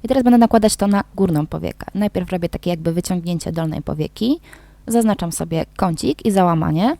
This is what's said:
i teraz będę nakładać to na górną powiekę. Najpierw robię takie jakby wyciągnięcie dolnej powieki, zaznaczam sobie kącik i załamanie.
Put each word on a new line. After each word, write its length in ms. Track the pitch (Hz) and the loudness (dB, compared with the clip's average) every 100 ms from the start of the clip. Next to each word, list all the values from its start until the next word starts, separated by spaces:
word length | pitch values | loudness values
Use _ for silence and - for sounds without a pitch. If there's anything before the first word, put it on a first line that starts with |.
i 40 | 226 | 0
teraz 160 | 262 | 2
będę 140 | 247 240 | 6 6
nakładać 380 | 233 226 214 - | 6 6 4 2
to 120 | 202 | 0
na 160 | 202 - - | 0 -2 -2
górną 320 | 190 156 156 | 0 0 -2
powiekę. 380 | 160 170 - - 196 | -6 -8 -10 -10 -4
Najpierw 340 | 208 - 180 | -2 -2 -4
robię 200 | 180 170 | -4 -4
takie 200 | - - | -4 -4
jakby 240 | 170 170 | -2 -2
wyciągnięcie 580 | 165 - 185 170 170 - | -4 -2 -4 -2 -4 -4
dolnej 300 | 165 160 156 | -4 -4 -6
powieki, 580 | - 147 156 - 226 320 - - - _ - | -6 -6 -6 -4 -2 -2 -6 -20 -20 _ -2
zaznaczam 440 | 226 220 196 170 | 0 2 0 -4
sobie 340 | - 165 165 - - | -6 -4 -4 -4 -2
kącik 480 | 185 160 - 302 226 | -2 0 -2 -2 0
i 60 | |
załamanie. 640 | 196 180 165 156 156 214 339 | 2 4 2 0 0 0 -2